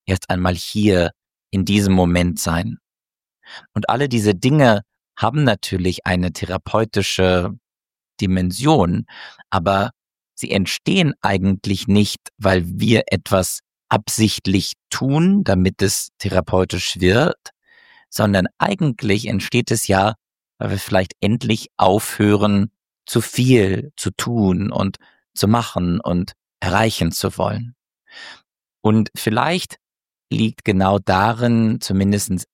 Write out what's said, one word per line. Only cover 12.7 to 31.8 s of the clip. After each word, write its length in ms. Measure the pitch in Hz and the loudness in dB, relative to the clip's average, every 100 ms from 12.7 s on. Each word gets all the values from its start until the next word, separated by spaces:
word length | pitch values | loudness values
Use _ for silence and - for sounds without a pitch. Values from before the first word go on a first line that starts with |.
| 95 - 110 - | -2 2 2 2
etwas 520 | 90 - 98 92 - _ _ - | -4 0 0 0 -6 _ _ -2
absichtlich 840 | - - - 110 - 95 95 - - - | -2 -2 0 0 0 0 0 -2 -10 -12
tun, 540 | - 131 147 180 202 | -6 0 2 2 2
damit 380 | 160 95 92 - | 2 2 2 0
es 280 | 98 - - - | -2 -2 -8 -8
therapeutisch 800 | 98 92 85 92 92 92 - - | -2 -2 0 0 0 -2 -6 0
wird, 380 | 90 110 160 - - _ _ _ _ _ _ | 2 4 2 -2 -14 _ _ _ _ _ _
sondern 380 | - 107 98 90 - | -2 2 2 0 -2
eigentlich 720 | - 196 156 117 101 104 107 | -2 0 -2 -2 -2 -2 -2
entsteht 420 | 98 - 120 110 | -4 -2 -2 0
es 180 | 117 - | -2 2
ja, 280 | 95 101 107 _ _ _ - | 2 2 -2 _ _ _ -10
weil 140 | 104 | -6
wir 80 | 98 | -6
vielleicht 340 | - 98 95 - | -2 -2 -2 -4
endlich 480 | 101 123 123 110 - - | -2 -2 -2 -4 -4 0
aufhören, 920 | 98 101 - - 104 104 104 101 101 _ _ _ - | 2 2 -2 0 2 4 2 2 0 _ _ _ -4
zu 160 | 120 | -2
viel 680 | - - 127 123 95 98 143 - | -2 0 4 4 4 -2 -6 -8
zu 140 | 107 | -8
tun 600 | - 117 120 95 90 101 | -6 -4 0 2 0 -2
und 260 | - 98 - _ _ _ - | -4 -6 -6 _ _ _ -2
zu 120 | 101 | 0
machen 520 | 117 113 - 87 85 | 2 0 -4 -2 -2
und 340 | 58 87 92 - _ - | -2 -4 -4 -10 _ -8
erreichen 520 | 90 95 113 - 82 | -2 2 0 0 -4
zu 260 | - 95 - | -2 -6 -2
wollen. 380 | 104 - 120 - _ _ _ - - - _ _ _ _ | -4 -4 -10 -16 _ _ _ -20 -20 -20 _ _ _ _
Und 280 | 110 110 101 - | 2 2 2 -2
vielleicht 640 | - 110 139 180 - - _ _ _ _ - | -2 0 -2 -2 -6 -16 _ _ _ _ -8
liegt 320 | 110 110 - - | -2 -2 -2 -2
genau 340 | 95 95 101 | 2 2 2
darin 800 | 98 92 107 113 120 117 110 | 2 2 2 0 0 2 0
zumindest 680 | 113 | -2